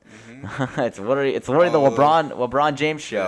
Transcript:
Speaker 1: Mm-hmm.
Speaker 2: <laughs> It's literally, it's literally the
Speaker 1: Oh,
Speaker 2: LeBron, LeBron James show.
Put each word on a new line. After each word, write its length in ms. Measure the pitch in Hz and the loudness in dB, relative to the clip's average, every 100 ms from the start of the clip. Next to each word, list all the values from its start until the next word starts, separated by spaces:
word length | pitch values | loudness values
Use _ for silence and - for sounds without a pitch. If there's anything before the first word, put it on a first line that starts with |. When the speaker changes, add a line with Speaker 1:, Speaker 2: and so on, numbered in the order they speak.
| _ 110 113 | _ -20 -20
Speaker 1:
Mm-hmm. 500 | 123 139 - 127 - | -16 -12 -6 -6 -4
Speaker 2:
<laughs> 40 | |
It's 140 | 120 - | -4 -4
literally, 360 | 101 139 139 | -2 0 0
it's 140 | - - | -2 0
literally 220 | 139 175 | 2 2
the 100 | 160 | 4
Speaker 1:
Oh, 100 | 139 | 2
Speaker 2:
LeBron, 420 | 117 143 165 151 | 4 4 4 0
LeBron 440 | - 120 131 151 139 | -4 -2 0 0 0
James 260 | 151 151 | -4 -4
show. 140 | - 110 | -6 -4